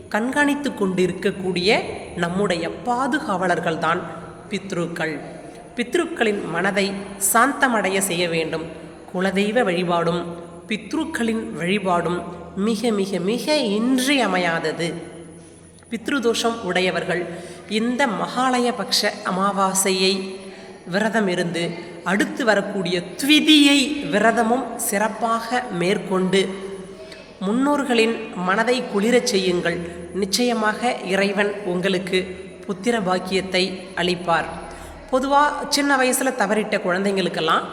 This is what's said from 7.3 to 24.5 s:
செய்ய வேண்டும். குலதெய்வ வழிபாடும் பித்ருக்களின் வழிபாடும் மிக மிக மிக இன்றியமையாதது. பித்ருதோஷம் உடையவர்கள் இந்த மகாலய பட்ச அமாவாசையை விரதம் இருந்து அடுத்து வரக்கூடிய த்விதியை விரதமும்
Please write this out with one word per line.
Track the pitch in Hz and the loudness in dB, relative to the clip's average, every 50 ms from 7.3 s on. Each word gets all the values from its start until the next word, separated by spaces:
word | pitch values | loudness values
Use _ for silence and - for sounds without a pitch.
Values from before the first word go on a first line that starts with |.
| - 226 240 277 277 277 285 262 233 214 190 190 196 196 | 4 4 4 4 4 2 2 2 2 2 2 2 0 0
செய்ய | 190 190 175 170 180 170 | 0 0 0 0 0 0
வேண்டும். | 165 165 160 160 151 160 160 165 165 - - - - - - - | 2 0 0 0 -2 -4 -6 -8 -10 -12 -14 -16 -18 -18 -16 -8
குலதெய்வ | - 180 185 196 185 196 202 208 214 254 240 | -4 -2 0 0 2 2 0 2 2 2 2
வழிபாடும் | 190 180 170 180 170 175 170 170 165 170 175 175 170 - - - - - - - - | 2 2 2 2 2 2 2 2 2 0 0 -2 -4 -8 -10 -12 -14 -16 -16 -8 -6
பித்ருக்களின் | 214 214 - - - 311 320 - - - 233 226 220 226 226 - - | -6 -6 -4 -4 -4 -2 -2 -2 -2 -2 0 0 0 -2 -4 -6 -6
வழிபாடும் | 151 165 175 196 208 185 190 175 175 170 165 180 180 170 - - - - - - 190 | -4 -2 0 0 0 2 2 2 2 2 0 -2 -2 -4 -8 -10 -12 -14 -10 -6 -2
மிக | 196 220 233 202 240 240 | 0 0 0 0 0 0
மிக | 214 202 190 190 214 190 | 2 2 0 0 -2 -2
மிக | 170 190 233 247 247 294 302 302 262 214 | 0 0 0 0 0 0 0 2 2 0
இன்றியமையாதது. | 196 214 226 254 262 247 254 269 294 269 233 196 185 185 180 170 165 165 165 160 151 - 170 170 156 170 - - - - - - - - - - - - - - - - - - | 0 0 2 2 2 2 2 2 2 2 2 2 2 2 2 0 0 0 -2 -2 -2 -2 -4 -4 -4 -6 -10 -12 -14 -16 -18 -18 -18 -20 -20 -20 -20 -20 -20 -20 -20 -20 -12 -10
பித்ருதோஷம் | 233 220 - - 277 277 214 233 220 - - 233 226 - - | -10 -6 -4 -2 -2 0 2 2 2 2 0 0 -2 -2 -4
உடையவர்கள் | 180 180 180 185 185 170 170 160 - 170 175 175 - - - - - - - - - | -2 0 2 2 2 2 0 0 0 -2 -2 -2 -4 -8 -10 -12 -12 -14 -14 -8 -4
இந்த | 202 220 226 240 247 233 277 247 196 | -2 0 0 2 2 2 2 2 2
மகாலய | 175 170 - - 240 254 262 247 247 240 240 | 0 -2 -2 0 0 2 2 2 2 2 2
பட்ச | 226 226 190 - - - 208 208 - - - | 0 -2 -2 -2 0 0 0 0 -2 -2 -4
அமாவாசையை | - 190 185 190 202 196 190 196 190 185 190 - 202 190 185 185 190 202 190 190 190 - - - - - - - - - - - - | -2 0 0 0 0 2 2 2 2 2 2 2 2 2 4 4 2 2 0 -2 -6 -10 -12 -12 -14 -16 -16 -16 -18 -18 -16 -10 -4
விரதம் | 170 196 220 220 196 226 214 185 | -2 0 0 2 2 2 2 2
இருந்து | 180 175 175 170 165 170 170 170 170 - - - - - - | 2 0 0 0 -2 -2 -2 -4 -4 -8 -12 -14 -14 -8 -2
அடுத்து | 165 180 208 - - - - 277 | 0 2 2 2 0 0 2 4
வரக்கூடிய | 220 208 202 196 202 196 196 185 170 180 180 175 - - | 4 4 4 2 0 -2 -2 -2 0 0 -2 -2 -4 -6
த்விதியை | - 277 269 302 302 302 311 311 302 285 285 285 285 262 233 - - - 165 | -2 4 6 6 8 8 8 8 10 10 8 8 6 4 2 0 -4 -2 0
விரதமும் | 165 208 208 226 220 226 233 220 | 2 4 4 4 4 4 4 2